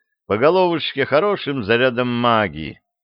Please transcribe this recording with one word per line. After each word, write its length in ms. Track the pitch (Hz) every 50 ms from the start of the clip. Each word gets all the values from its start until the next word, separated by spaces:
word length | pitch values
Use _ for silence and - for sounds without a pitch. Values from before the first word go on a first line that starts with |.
| _ _ _ _ _ -
по 100 | 95 107
головушке 680 | 120 156 175 190 185 175 170 151 - - - 135 131
хорошим 600 | - 131 147 185 208 202 - - 147 143 135 107
зарядом 420 | 92 117 117 127 131 120 120 123 123
магии. 760 | 120 120 120 120 117 110 107 95 71 76 80 71 - - _ _ _ _